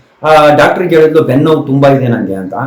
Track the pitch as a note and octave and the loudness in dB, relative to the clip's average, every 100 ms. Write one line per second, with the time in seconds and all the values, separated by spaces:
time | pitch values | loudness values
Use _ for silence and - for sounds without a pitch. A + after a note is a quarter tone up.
0 | _ - D3+ D#3 D3+ D3 D#3 - F3 D#3+ | _ -8 0 2 4 2 0 0 0 2
1 | D#3 D#3 A#2+ C3 D#3+ D3+ C3+ C#3 C#3 C3 | 2 2 0 0 0 -2 -2 0 2 0
2 | A#2+ G#2+ F#2+ F#2+ F#2 - | -2 -4 -4 -8 -8 -8